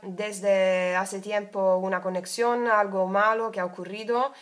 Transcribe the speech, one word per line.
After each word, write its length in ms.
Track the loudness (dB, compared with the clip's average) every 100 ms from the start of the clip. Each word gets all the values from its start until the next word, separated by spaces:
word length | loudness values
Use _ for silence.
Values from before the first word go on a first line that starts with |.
desde 920 | -10 -8 -8 -2 2 4 4 2 2 0
hace 220 | -2 -6
tiempo 560 | -4 -4 -4 0 2 2
una 240 | 2 -2
conexión, 680 | -2 -4 -6 -2 0 2 4
algo 400 | 4 4 0 0
malo 420 | 2 2 2 -2
que 120 | -4
ha 40 | -6
ocurrido. 680 | -6 -12 -8 -4 -2 -2 -4